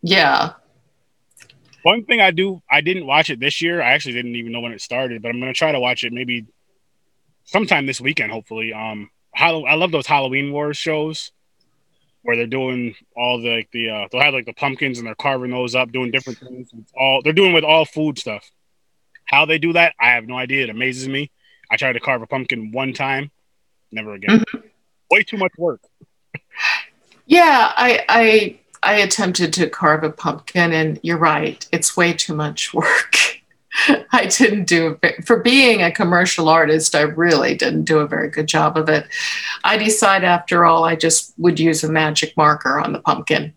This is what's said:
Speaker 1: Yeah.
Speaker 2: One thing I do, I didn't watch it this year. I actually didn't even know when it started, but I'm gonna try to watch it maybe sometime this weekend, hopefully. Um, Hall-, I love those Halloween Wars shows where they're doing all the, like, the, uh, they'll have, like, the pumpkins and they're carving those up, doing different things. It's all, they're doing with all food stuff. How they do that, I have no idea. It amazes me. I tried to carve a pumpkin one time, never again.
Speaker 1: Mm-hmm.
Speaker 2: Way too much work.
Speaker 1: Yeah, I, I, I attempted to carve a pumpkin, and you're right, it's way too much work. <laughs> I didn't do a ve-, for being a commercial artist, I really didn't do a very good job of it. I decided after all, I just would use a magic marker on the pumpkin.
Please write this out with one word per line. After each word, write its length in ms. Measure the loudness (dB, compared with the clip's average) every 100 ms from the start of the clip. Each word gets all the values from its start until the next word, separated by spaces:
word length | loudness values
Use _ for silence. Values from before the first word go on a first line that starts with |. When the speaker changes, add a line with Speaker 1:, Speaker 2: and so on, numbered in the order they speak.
| 2
Speaker 1:
Yeah. 480 | 2 4 2 0 -6 _ _ _ _ _ _ _ _ _ _ _ _
Speaker 2:
One 200 | 0 0
thing 160 | 0 2
I 120 | 2
do, 300 | 2 -2 -4 _
I 120 | 0
didn't 240 | 0 -4 0
watch 240 | 0 0
it 100 | -2
this 220 | -2 -2
year. 200 | -2 -2
I 100 | 0
actually 240 | 0 -2 -8
didn't 200 | -8 -8
even 160 | -8
know 80 | -10
when 140 | -10
it 80 | -12
started, 400 | -8 -6 -4 -6
but 80 | -8
I'm 100 | -6
gonna 140 | -6
try 180 | 0 0
to 80 | 0
watch 240 | -2 -2
it 80 | -6
maybe 340 | -6 -6 -6 -8 _ _ _ _ _ _ _ _ _ _
sometime 400 | -2 0 0 -2
this 160 | -4
weekend, 280 | -4 -4 -4
hopefully. 420 | -8 -12 -10 -10
Um, 360 | -8 -10 -10 -14 _ _
Hall-, 320 | -2 0 0 -2
I 100 | -2
love 160 | 0
those 120 | -2 0
Halloween 440 | 0 0 -4 -4
Wars 240 | -6 -6 -6
shows 560 | -4 -4 -4 -8 -14 _ _ _ _ _ _ _ _ _
where 120 | -6 -4
they're 120 | -2
doing 480 | -4 -4 -4 -6 -10 _ -4
all 240 | -2 -2
the, 160 | -2 -4
like, 160 | -6
the, 180 | -8 -6
uh, 160 | -6 -8
they'll 80 | 0
have, 120 | 0
like, 120 | 0 -8
the 80 |
pumpkins 440 | -6 -6 -4 -6 -6
and 100 | -10
they're 80 | -6
carving 360 | -4 -2 -4
those 220 | -4 -2
up, 180 | -2 -2
doing 180 | -4 -4
different 280 | -4 -8 -14
things. 300 | -16 -18 -18 -20
It's 140 | -20 -2
all, 220 | 2 2
they're 100 | 2
doing 220 | 4 4
with 100 | 4
all 220 | 2 0 0
food 320 | -2 -4 -4
stuff. 320 | -10 -12 _ _ _ _ _ _ _ _
How 220 | -2 0 2
they 120 | 0
do 140 | 0
that, 200 | 2 2 2
I 80 | 0
have 160 | 0 -2
no 100 | -8
idea. 260 | -4 -4 -4
It 40 |
amazes 380 | -4 -6 -4 -6
me. 240 | -6 -8 _ _ _ _
I 60 | -4
tried 160 | -2
to 60 | -4
carve 200 | -4 -4
a 60 | -4
pumpkin 440 | -8 -6 -8 -6
one 180 | -6 -6
time, 380 | -4 -4 -4 -6 _ _ _ _ _ _
never 220 | -14 -12
again. 260 | -8 4 4
Speaker 1:
Mm-hmm. 280 | 4 -10 -16 _ _ _ _
Speaker 2:
Way 120 | 0
too 140 | 2 -4
much 160 | -4 -2
work. 220 | -4 -4 _ _ _ _ _ -20 _ -8 -6 -4 -8 _ _ _ _
Speaker 1:
Yeah, 460 | 6 6 6 4 2
I, 300 | 2 2 2
I, 500 | 4 6 4 2 -8 _ -4
I 120 | 0 2
attempted 540 | 0 0 -2 0 -2
to 160 | 0 -2
carve 340 | 0 2 2
a 60 | 0
pumpkin, 640 | -4 -6 -6 -6 0 2
and 260 | 2 0 -2
you're 140 | -4 0
right, 480 | 2 2 -2 -8 -6
it's 240 | -2 -2 0
way 180 | 0
too 220 | 0 -4 -4
much 380 | -6 -6 -6
work. 420 | -2 0 0 0 0 0 -4 _ _ _ -2 2
<laughs> 240 | 2 2
I 140 | 0 0
didn't 400 | 4 4 2 0
do 220 | 2 0
a 80 | 0
ve-, 260 | -2 -2
for 160 | 0 2
being 420 | 4 6 6 4
a 100 | 2
commercial 580 | 0 2 4 2 2 4
artist, 440 | 4 4 2 2
I 80 | 2
really 540 | 0 2 2 4 2 0
didn't 300 | -2 -2 2
do 140 | 2
a 80 | 2
very 220 | -2 -4
good 180 | -4 -2
job 300 | 0 0 0
of 120 | 0
it. 180 | 0 -2 -8 -6 -6 -8 -4
I 140 | 0 0
decided 480 | 0 2 2 2 4
after 380 | 2 2 4 4
all, 180 | 4
I 120 | 2 2
just 380 | 0 0 -2 0
would 220 | 2 4
use 240 | 2 2
a 80 | 0
magic 440 | 0 0 0 -4 2
marker 440 | 2 2 0 -2
on 120 | -2
the 60 | -4
pumpkin. 540 | -2 -2 0 -2 -2